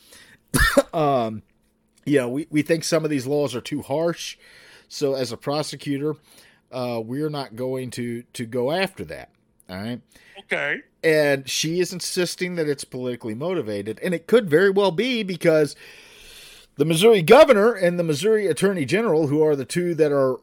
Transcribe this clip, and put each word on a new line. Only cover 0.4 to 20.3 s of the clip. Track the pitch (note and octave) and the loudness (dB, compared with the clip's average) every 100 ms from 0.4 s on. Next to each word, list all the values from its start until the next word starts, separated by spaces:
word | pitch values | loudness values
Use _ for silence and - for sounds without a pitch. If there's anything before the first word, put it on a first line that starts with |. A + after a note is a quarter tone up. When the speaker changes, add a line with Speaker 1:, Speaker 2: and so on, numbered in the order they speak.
| _ | _
Speaker 1:
<coughs> | - - - - | 0 2 2 0
Um, | E3+ D3 C3+ A2+ A2 - _ _ _ _ _ - | 0 0 0 -2 -6 -14 _ _ _ _ _ 0
you | C#3+ | 0
know, | B2 | 0
we, | C3+ D#3+ | -4 -2
we | D3+ | -2
think | D3 E3 | 0 0
some | - E3 | 0 -2
of | D#3 | 0
these | D3 B2 | -4 -2
laws | D3 C#3 | -2 -2
are | A#2+ | -4
too | - D3 | -8 -8
harsh. | - C#3+ E3+ D#3+ - - - - - - _ | -6 -2 -2 -4 -10 -16 -20 -20 -20 -20 _
So | - C#3+ | -4 -2
as | C3+ B2 | -2 -4
a | A#2 | -6
prosecutor, | - D3 C#3+ C#3+ C#3+ C#3 D3+ D3 _ - _ _ _ | -6 -6 -6 -8 -6 -4 -4 -6 _ -20 _ _ _
uh, | B2 B2 A#2 | -8 -6 -6
we're | A2 C3+ D#3 | -6 -6 -6
not | D3 B2+ | -6 -10
going | A2 B2+ C3 B2+ | -8 -6 -6 -8
to, | B2+ A#2+ A#2 A#2+ | -8 -8 -8 -12
to | - A#2 | -12 -6
go | B2 B2 | -4 -2
after | E3+ F#3+ - | -2 -4 -6
that. | D#2+ C#2+ - _ _ _ - | -14 -14 -16 _ _ _ -14
All | F#2 | -10
right. | G#2+ B2 - _ _ G3 | -8 -10 -14 _ _ -20
Speaker 2:
Okay. | - F3 C#3+ F3+ - _ | -8 -6 -4 -6 -10 _
Speaker 1:
And | E3 D#3 D3 C#3 C3 | 2 2 2 0 -4
she | - D#3 F3 | -4 -2 -2
is | F3 | -4
insisting | F3+ - F#3 E3+ - F3+ | -6 -6 -4 -4 -4 -6
that | F3 D3+ | -4 -4
it's | C#3+ | -4
politically | - B2+ B2+ A#2+ A#2+ | -8 -8 -8 -6 -8
motivated. | A2 E3 F3+ G#2+ G2+ G2+ A2 | -6 -4 -4 -4 -6 -6 -6
And | F3 | -4
it | E3+ - | -4 2
could | A3+ G3 | 2 4
very | D3 G3 | 4 4
well | G3 G3+ | 4 2
be | E3 B3 A#3+ | 0 -2 -2
because | G3 F3 E3+ D#3 D3 - - - - - - - - - _ - | -4 0 2 4 2 -2 -20 -20 -20 -20 -20 -20 -20 -20 _ -2
the | |
Missouri | D3+ D#3+ A3 G#3+ | 0 4 6 6
governor | D#3+ B3+ D#4 G#3+ G#3+ | 8 8 10 8 4
and | G#3 F3 F3 | 2 0 2
the | |
Missouri | E3+ C#3 G3 A3 F#3+ | 0 0 2 2 2
attorney | D3+ F#3+ F#3 | 2 0 0
general, | B2+ G3+ A#3 D#3+ D3+ | 0 0 2 2 2
who | D3 | 2
are | D#3 C#3+ | 2 2
the | |
two | B2 F3 F3 | -2 -4 -2
that | D#3 D3 | 2 2
are | C#3+ C3 | 2 2